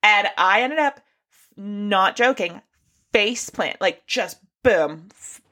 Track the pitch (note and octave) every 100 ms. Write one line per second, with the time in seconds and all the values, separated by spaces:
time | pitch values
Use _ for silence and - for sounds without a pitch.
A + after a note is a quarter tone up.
0 | G#3 G#3 G3+ - F#3 G3+ B3+ D#4+ D4 -
1 | _ _ _ _ _ - G3+ G#3 G#3 G3
2 | F#3+ - A#3+ C4 F3+ E3+ _ _ _ _
3 | _ - G#3 A#3+ - - E3+ - F#3+ -
4 | _ - F#3 - _ _ B3+ F#3+ D3+ D#3
5 | F3+ - - - _